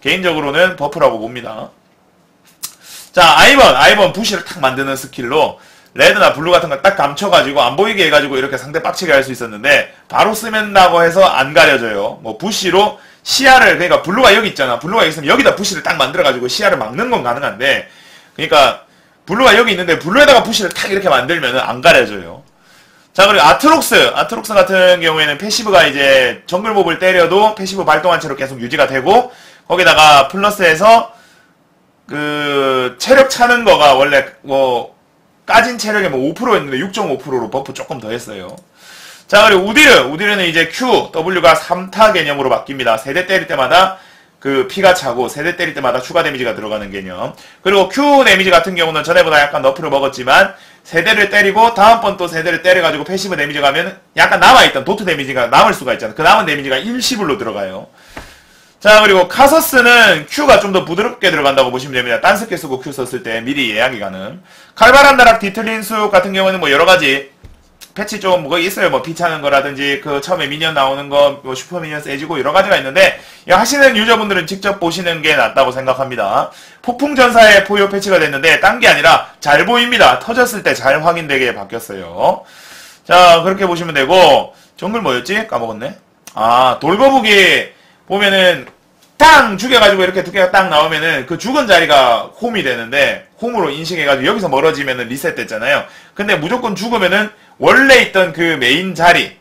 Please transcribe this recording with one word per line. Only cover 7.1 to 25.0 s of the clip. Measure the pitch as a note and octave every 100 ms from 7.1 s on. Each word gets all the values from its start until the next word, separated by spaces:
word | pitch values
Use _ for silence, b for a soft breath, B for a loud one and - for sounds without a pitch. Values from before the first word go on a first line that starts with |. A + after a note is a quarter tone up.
| C#3+ G3+ F3 C3 C#3+
안 | B2 C#3+
보이게 | G#3 G#3 E3
해가지고 | D3 C#3 C3
이렇게 | C3+ -
상대 | C3+ D3+
빡치게 | - - F3+
할 | C#3
수 | C3
있었는데, | B2 A#2 G#2 B2+ C3+ G#2+ B B
바로 | A#2+ F3+
쓰면다고 | A3 A3+ G#3+ G#3 G3 F3+ E3+
해서 | E3+ E3+
안 | F#3 - C#3
가려져요. | D#3 D#3 C3+ A#2 G#2 G2+ -
뭐, | A2 G#2+
부시로 | - G#3+ F#3+ F3+ G#3+ G#3+ b b
시야를, | - - C4+ C4 G#3+ D#3
그러니까 | F3 D#3
블루가 | D#3 G#3 B3 G3+
여기 | A3
있잖아. | - C3+ A#2+
블루가 | D#3+ A3
여기 | E3+
있으면 | D#3 D3
여기다 | F#3+ F3 -
부시를 | G3 D#3
딱 | F#3 E3+
만들어가지고 | C#3 C#3+ D3 B2 B2
시야를 | - G3+ E3
막는 | A2 B2+ B3
건 | A3+
가능한데, | B2 B2 C3+ G2+ C3+ A2+ - b b b b -
그러니까 | D#3 D#3 C3 - _ b b b -
블루가 | G3 B3+ G#3
여기 | A#3
있는데 | F#3 F3 D#3+
블루에다가 | D#3 A#3 D4 B3
푸시를 | G3+ A3+ F3+
탁 | - -
이렇게 | G3 F#3
만들면은 | C3+ B2+ E3+ C3+ B2+
안 | - B2
가려져요. | D#3+ D3+ A2+ G#2 E2+ E2+ _ _ b b b b b
자, | - G3
그리고 | G3+
아트록스. | D3+ F3+ D4 D#4+ A#3+ G3+ B2+ -
아트록스 | F#3+ A3+ G#3+
같은 | G3+ F3+ F#3+ F3+ F3+